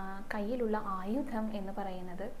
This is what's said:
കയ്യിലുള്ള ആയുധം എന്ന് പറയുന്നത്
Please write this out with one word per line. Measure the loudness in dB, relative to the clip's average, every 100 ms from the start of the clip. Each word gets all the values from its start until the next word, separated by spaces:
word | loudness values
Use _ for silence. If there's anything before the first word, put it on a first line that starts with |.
| -2 -2 -2
കയ്യിലുള്ള | 0 0 2 4 2 2
ആയുധം | 0 2 0 2 0 0 0
എന്ന് | -2 -2
പറയുന്നത് | -2 -2 -2 -2 -4 -4